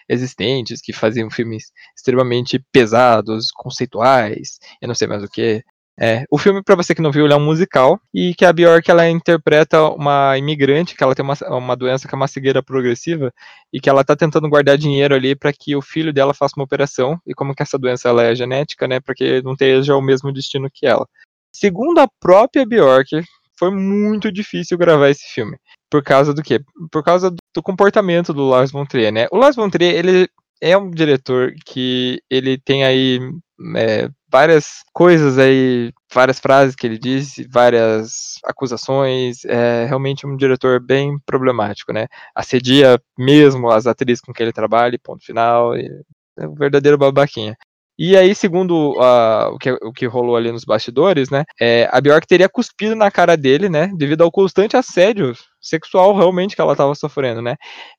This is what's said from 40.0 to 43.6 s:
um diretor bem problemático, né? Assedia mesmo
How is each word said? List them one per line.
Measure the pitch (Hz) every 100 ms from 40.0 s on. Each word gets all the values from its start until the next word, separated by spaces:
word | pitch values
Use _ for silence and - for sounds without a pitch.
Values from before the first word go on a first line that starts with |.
| 135 139 143
um | 135
diretor | 135 127 131 123
bem | 123 135 143 143 -
problemático, | 135 127 120 104 104 -
né? | 107 117 - -
Assedia | - - 127 127 139 135 120 _ -
mesmo | 131 147 143 131